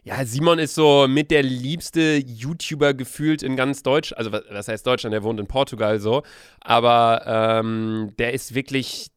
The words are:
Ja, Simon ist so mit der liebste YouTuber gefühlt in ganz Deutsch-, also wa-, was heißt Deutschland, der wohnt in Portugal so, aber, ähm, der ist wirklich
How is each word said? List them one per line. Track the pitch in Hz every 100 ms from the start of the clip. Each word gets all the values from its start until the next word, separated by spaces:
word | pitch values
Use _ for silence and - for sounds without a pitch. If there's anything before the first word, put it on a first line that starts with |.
Ja, | - - 123
Simon | 123 170 160
ist | 151 -
so | 151 143 135
mit | 139 147
der | 151
liebste | 135 127 131 165 - 165 160 147
YouTuber | 127 113 131 165 - 151 143 131
gefühlt | 123 - 151 156
in | 135 131
ganz | 131 139
Deutsch-, | - 143 -
also | - 113
wa-, | 107 110
was | 101 101
heißt | 110 127
Deutschland, | 127 117
der | 107
wohnt | 104 110
in | 101
Portugal | 135 139 110 107 107
so, | 104 131 - - - _
aber, | - 117 120 117 117 113 -
ähm, | 113 113 113 113 113 110 110 107 -
der | 120
ist | 127 -
wirklich | 120 135 135 120 - -